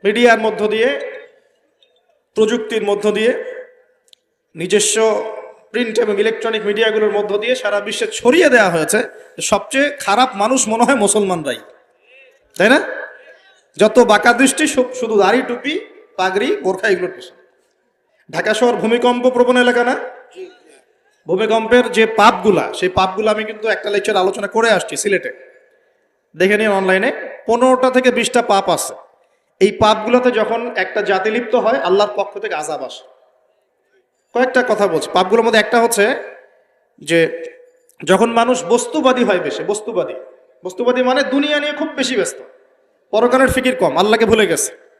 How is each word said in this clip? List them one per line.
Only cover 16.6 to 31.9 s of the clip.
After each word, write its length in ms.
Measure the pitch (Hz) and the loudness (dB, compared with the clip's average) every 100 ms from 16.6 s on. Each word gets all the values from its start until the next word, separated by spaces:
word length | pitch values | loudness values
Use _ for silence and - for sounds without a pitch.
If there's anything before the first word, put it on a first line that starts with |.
| 233 190 220 | -2 -4 -2
এগুলোর 220 | 180 180 | -2 -4
পিছনে। 320 | - - _ _ _ _ _ _ _ _ _ _ | -10 -20 _ _ _ _ _ _ _ _ _ _
ঢাকা 220 | 160 214 | -6 -2
শহর 220 | 220 240 214 | 2 2 2
ভূমিকম্প 540 | 208 240 240 247 247 | 0 0 0 2 0
প্রবণ 260 | 247 247 247 | 2 2 4
এলাকা 280 | 247 240 | 2 2
না? 120 | 240 302 - - - - 370 - _ _ _ _ _ _ - | 0 -2 -6 -16 -20 -20 -20 -20 _ _ _ _ _ _ -4
ভূমিকম্পের 680 | 185 214 226 220 247 240 | -2 2 0 4 2 4
যে 140 | 214 220 | 2 2
পাপগুলা, 680 | 220 208 - 214 175 113 | 4 4 4 2 2 0
সেই 140 | - 185 | -4 -2
পাপগুলো 420 | 185 - 202 214 | 0 0 0 -2
আমি 140 | 214 | -2
কিন্তু 240 | 214 214 220 | -4 -6 -4
একটা 220 | 202 208 | -4 -2
লেকচার 260 | 202 202 196 | -4 0 0
আলোচনা 300 | 185 196 202 | 0 0 -2
করে 240 | 220 226 | 2 2
আসছি 260 | 190 - 151 | 2 0 -6
সিলেটে, 680 | 208 185 123 - - _ _ _ _ _ _ _ _ 156 | -2 -2 -4 -14 -20 _ _ _ _ _ _ _ _ -2
দেখে 220 | 185 208 | 0 2
নিন 120 | 214 | 0
অনলাইনে। 600 | 196 190 190 233 - - - - | 0 2 0 0 -4 -12 -12 -4
পনেরোটা 440 | 233 254 254 254 | 2 2 4 2
থেকে 200 | 254 254 | 2 2
বিশটা 320 | 233 226 247 | 0 0 -2
পাপ 280 | 233 196 196 | 2 0 2
আছে। 240 | 165 - - - _ _ _ _ _ | -2 -4 -12 -20 _ _ _ _ _
এই 120 | 202 | 0
পাপগুলোতে 580 | 202 214 220 247 247 247 | 4 2 2 2 2 2
যখন 460 | 220 208 226 240 - | 0 -2 -2 -4 -6
একটা 260 | 185 214 | -4 -4
জাতি 280 | 196 190 220 | -2 0 0
লিপ্ত 240 | 220 240 | -4 0
হয়, 240 | 247 208 202 | 0 2 0
আল্লাহর 320 | 180 | 2